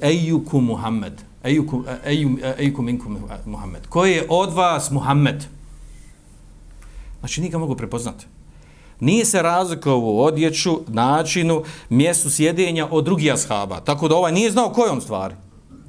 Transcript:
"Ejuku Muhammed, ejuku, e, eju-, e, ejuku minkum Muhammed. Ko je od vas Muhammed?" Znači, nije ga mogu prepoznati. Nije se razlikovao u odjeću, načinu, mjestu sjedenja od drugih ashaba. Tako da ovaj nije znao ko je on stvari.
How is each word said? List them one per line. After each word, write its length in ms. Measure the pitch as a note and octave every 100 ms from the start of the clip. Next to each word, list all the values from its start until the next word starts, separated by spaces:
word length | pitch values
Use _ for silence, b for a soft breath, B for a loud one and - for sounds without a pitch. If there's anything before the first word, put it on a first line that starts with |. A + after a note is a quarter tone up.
"Ejuku 600 | C#3+ E3+ E3 D#3+ - C#3
Muhammed, 520 | A#2+ G2+ A2 A2+ F#2 - - -
ejuku, 400 | B2+ D3+ D3 B2+ B2+
e, 240 | B2+ C#3+
eju-, 280 | D3 C#3 C3
e, 120 | C3 C3
ejuku 240 | C#3+ C#3
minkum 360 | A#2+ A#2+ G#2 G#2 G2+ G2+ G#2+
Muhammed. 420 | G#2 F#2 E2+ -
Ko 180 | E3+ F#3+
je 200 | E3 D#3+
od 240 | E3+ F#3+
vas 380 | E3 F3+ D3 C#3
Muhammed?" 540 | C#3 C3+ C#3+ C#3 D3 - - - - - - - - - - - - - b b b b b
Znači, 220 | B2 D3+
nije 100 | F3
ga 60 | E3
mogu 180 | D#3 A#2+
prepoznati. 500 | A2 A#2 A#2 - - - - b b b b b
Nije 260 | B2+ A3 G#3+
se 160 | F#3
razlikovao 580 | E3 F3 F#3 D#3+ C#3+ B2+
u 220 | A2+ G#2
odjeću, 580 | D3 D3+ D#3+ D#3 F3+ D#3+ -
načinu, 760 | A2 B2 D3+ D#3 F3+ E3 D#3+ D#3+ B B
mjestu 400 | B2 D#3+ E3+ D3
sjedenja 580 | D3 D#3 E3+ F3+ E3 D3+
od 140 | D#3+ D3
drugih 280 | F3+ D3+
ashaba. 460 | B2 - G#2 G2+ -
Tako 280 | - D3 D#3+
da 80 | E3
ovaj 160 | E3+
nije 200 | F3 A3+
znao 220 | G#3 A3
ko 120 | A#3+ A3+
je 60 |
on 100 | C3
stvari. 340 | - G2 - - - - - -